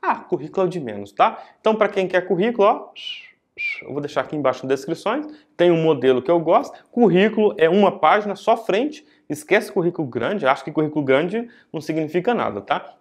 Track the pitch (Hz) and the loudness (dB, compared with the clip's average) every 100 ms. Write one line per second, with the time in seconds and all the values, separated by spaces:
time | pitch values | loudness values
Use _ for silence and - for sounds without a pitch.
0 | 359 233 - 170 147 - 185 175 127 104 | -2 -4 -4 -6 -4 -2 -2 -2 -8 -10
1 | 101 - - - - _ - 220 208 196 | -14 0 0 0 -20 _ -2 2 0 0
2 | 185 185 180 180 214 240 202 285 - - | 0 0 0 -2 0 2 2 2 -6 -16
3 | - - - _ _ - - - - 139 | -16 -16 -18 _ _ -10 -8 -8 -8 -8
4 | 143 - 131 156 139 123 131 135 139 165 | -4 -4 -4 -2 -2 -2 -2 -4 -2 -6
5 | - 254 302 - _ _ 175 165 160 147 | -2 -4 -6 -14 _ _ 2 4 2 2
6 | 127 127 123 170 160 202 285 - _ - | 4 2 2 0 4 0 0 -14 _ 2
7 | 233 170 214 214 214 - 160 185 196 - | 4 6 2 2 0 4 2 6 4 4
8 | 156 196 208 185 - 226 - 190 285 - | 2 2 0 -6 0 0 0 -2 -2 -6
9 | _ _ _ 147 - 202 208 - 170 175 | _ _ _ -10 0 0 0 -2 -2 -2
10 | 147 117 117 202 131 139 - 151 156 156 | -6 -4 -4 -2 0 0 -2 -4 -2 -2
11 | 135 131 170 214 233 - _ 165 143 160 | 2 2 2 -4 -8 -14 _ -12 -6 -6
12 | 156 175 180 233 110 101 98 160 - - | -2 -2 0 0 -2 -4 -4 -6 -6 -20